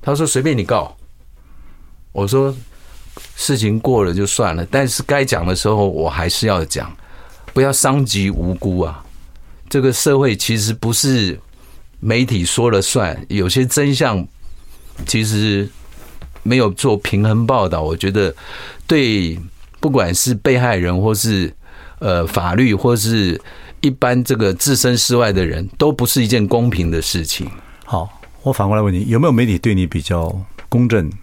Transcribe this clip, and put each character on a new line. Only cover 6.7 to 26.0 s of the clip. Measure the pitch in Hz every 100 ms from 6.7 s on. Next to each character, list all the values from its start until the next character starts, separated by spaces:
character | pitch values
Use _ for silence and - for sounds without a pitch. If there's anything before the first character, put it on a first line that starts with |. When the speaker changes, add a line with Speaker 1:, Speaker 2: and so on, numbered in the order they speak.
| - - - - - - - -
Speaker 1:
不 | -
要 | 135
伤 | 135 139 135 131
及 | 101 98
无 | 95 87 90
辜 | 101 90
啊。 | 82 76 - - - - - - -
这 | 143
个 | 131
社 | 127 - 139
会 | 139 101
其 | - 113
实 | 104
不 | 113 113
是 | 113 143 131 98 73 - - - - - -
媒 | 107 113 127
体 | 104
说 | 87 - 120
了 | 104
算， | 95 135 92 73 -
有 | 104 92
些 | 123 127
真 | - 143 131
相 | 143 104 90 - - - - - - - -
其 | 110
实 | 107 107 107 101 101 - - - - - - -
没 | - 127
有 | 110
做 | 92 139 104
平 | - 101
衡 | 107 110 117
报 | 131 95
道， | 82
我 | 78 80
觉 | 98
得 | 101 95 - - - - - -
对 | 160 127 107 87 82 82 - - -
不 | 156
管 | 131 90
是 | 90 - 117
被 | 143 127
害 | 123 101
人 | 87 90
或 | 104 107
是， | 113 101 85 - - - - -
呃， | 104 87 82
法 | - 87 90
律 | 127 98
或 | 120
是 | 120 101 113 95 82 - - - -
一 | 139
般 | 131 127 123
这 | 120 123
个 | 107 90
置 | - 131
身 | 127 123
事 | - 120
外 | 113
的 | 95 87
人， | 80 95 -
都 | 147
不 | 139